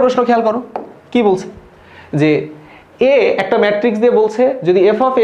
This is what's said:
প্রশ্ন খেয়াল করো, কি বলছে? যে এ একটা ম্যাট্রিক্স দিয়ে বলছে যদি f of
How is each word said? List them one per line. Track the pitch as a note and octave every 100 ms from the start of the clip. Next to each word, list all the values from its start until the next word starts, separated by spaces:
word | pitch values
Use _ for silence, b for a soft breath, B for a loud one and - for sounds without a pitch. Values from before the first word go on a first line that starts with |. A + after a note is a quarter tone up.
প্রশ্ন | B3+ A#3+ A#3+
খেয়াল | A#3 A3
করো, | A#3 - - - - -
কি | A#3+ G#3
বলছে? | F#3 - - - - B B B D3
যে | D3+ D3 D3+ - B B B - B3+
এ | C#4 G3 -
একটা | - A3+
ম্যাট্রিক্স | G#3 G#3 A#3+ G#3+
দিয়ে | A#3+ G#3+
বলছে | G#3+ A3+ B3+ C4+ E3
যদি | F#3 F#3+ G#3
f | C4
of | B3+